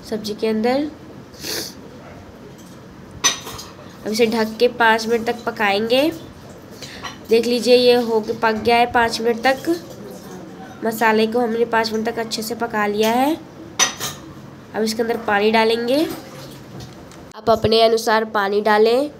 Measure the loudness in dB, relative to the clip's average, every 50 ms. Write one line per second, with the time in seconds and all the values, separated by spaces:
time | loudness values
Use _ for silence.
0 | -8 -8 -8 -6 -6 -8 -6 -4 -2 -2 0 0 0 0 0 0 -2 -4 -8 -14
1 | -20 -20 -20 -20 -20 -20 -18 -14 -10 -8 -8 -8 -8 -10 -14 -18 -20 -20 -20 -20
2 | -20 -20 -20 -20 -20 -20 -20 -20 -20 -20 -20 -20 -20 -20 -20 -20 -20 -20 -20 -20
3 | -20 -20 -16 0 0 0 0 0 -10 -14 -14 -14 -14 -16 -18 -20 -20 -20 -20 -10
4 | -8 -6 2 2 2 2 4 0 -2 -2 2 2 2 2 4 4 4 4 4 4
5 | 2 0 -2 0 0 -2 -4 -4 -4 -8 -4 0 0 0 2 0 0 2 2 2
6 | 2 2 -2 -4 -14 -16 -18 -18 -18 -18 -18 -18 -18 -18 -18 -18 -16 -16 -16 -14
7 | -14 -14 -14 -14 0 2 2 2 4 2 0 0 4 6 6 8 8 6 6 4
8 | 2 2 0 -2 0 -2 -4 0 0 0 0 2 2 2 4 4 4 4 4 2
9 | 2 2 0 -2 0 0 0 2 2 0 0 0 0 -2 -2 -2 -4 -14 -16 -16
10 | -16 -16 -16 -16 -16 -16 -16 -16 -16 -16 -16 -18 -18 -18 -14 -6 -6 -4 -2 2
11 | 2 4 4 4 2 2 2 0 0 0 0 0 0 2 2 0 0 0 -2 -2
12 | -4 -4 -4 -4 -6 -6 -6 -8 -6 -6 -4 -4 -4 -4 -2 -2 0 0 0 0
13 | 2 2 2 2 2 2 0 -2 -6 -18 -18 -18 -18 -18 -2 -2 -2 -2 -2 -8
14 | -10 -10 -10 -12 -16 -18 -18 -18 -18 -20 -20 -20 -20 -10 -4 -2 -2 -2 -2 -2
15 | -2 -2 -2 -4 0 0 2 4 4 4 4 4 4 4 2 0 0 0 2 2
16 | 2 -2 -4 -10 -12 -16 -16 -16 -16 -16 -18 -18 -18 -18 -16 -16 -16 -16 -18 -18
17 | -20 -20 -20 -20 -20 -16 -16 -4 4 4 4 4 4 4 6 6 6 6 4 2
18 | 2 2 2 2 0 0 -2 -2 0 2 0 0 4 4 4 6 6 4 4 2
19 | 0 -2 -6